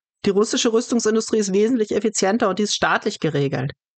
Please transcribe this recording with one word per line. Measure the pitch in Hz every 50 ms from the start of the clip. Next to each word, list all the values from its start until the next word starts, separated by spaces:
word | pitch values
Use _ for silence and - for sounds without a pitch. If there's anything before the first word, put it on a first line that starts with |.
| _ _ _ _ -
Die | 202
russische | 185 202 214 - - 240 - 233
Rüstungsindustrie | 214 226 240 - 262 233 - 214 220 220 214 - 233 220
ist | 208 190
wesentlich | 185 202 214 233 262 226 214 -
effizienter | - 202 208 220 - - 202 190 208 240 233
und | 196 185 -
die | 208
ist | 202 -
staatlich | - 185 160 170 - - 214 202 -
geregelt. | - 156 151 143 143 135 135 123 131 147 - _ _ _ _